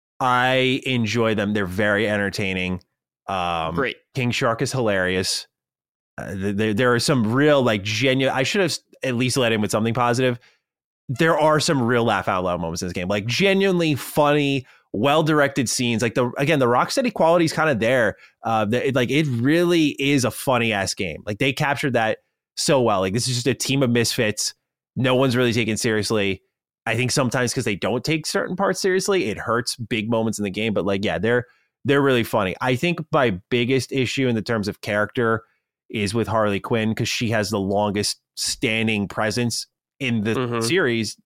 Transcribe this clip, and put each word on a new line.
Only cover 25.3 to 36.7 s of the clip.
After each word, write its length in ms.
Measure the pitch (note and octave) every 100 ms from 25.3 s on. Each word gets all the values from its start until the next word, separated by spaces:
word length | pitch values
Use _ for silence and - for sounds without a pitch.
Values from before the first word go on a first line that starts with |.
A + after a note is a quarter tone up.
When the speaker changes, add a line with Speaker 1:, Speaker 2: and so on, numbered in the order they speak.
| B2
Speaker 1:
really 160 | B2
taken 240 | A#2 A2 G#2
seriously. 640 | A#2 G#2+ G2+ A2 G2 F#2 _ _ _ _ -
I 100 | A2+
think 160 | B2
sometimes 420 | D3 B2 C3 A#2+
'cause 100 | C3+
they 120 | A2+ F#2+
don't 280 | G2 A#2+
take 220 | D3 D#3+ -
certain 300 | G3 - F3+
parts 260 | G3 F#3
seriously, 440 | G3 F#3 G3+ F#3+ A2
it 120 | F2+
hurts 380 | - A#2 - -
big 320 | G#2+ A2 A2
moments 300 | A2+ A2+ G#2
in 40 |
the 60 | G2+
game. 240 | G2 A2
But, 100 | G2+ F#2
like, 200 | G2 G2
yeah, 140 | E2+
they're, 260 | A2 A#2+ - _ _ _ B2+
they're 160 | C#3
really 220 | C#3 B2
funny. 320 | A2 A2+ F#2+ -
I 160 | B2+ B2+
think 240 | F3 E3+ -
my 280 | D#3 B2 F2+ -
biggest 420 | A#2+ A#2+ C3 -
issue 360 | C3+ A#2 C#3 B2+
in 80 | A2+
the 60 |
terms 260 | F#2+ A2+ G2
of 140 | -
character 640 | - G#2 G#2 B2+ A2+ A2 - _ _ _ -
is 240 | A2 G2+
with 140 | A2+ G2+
Harley 320 | A2+ G#2+ G2
Quinn, 360 | -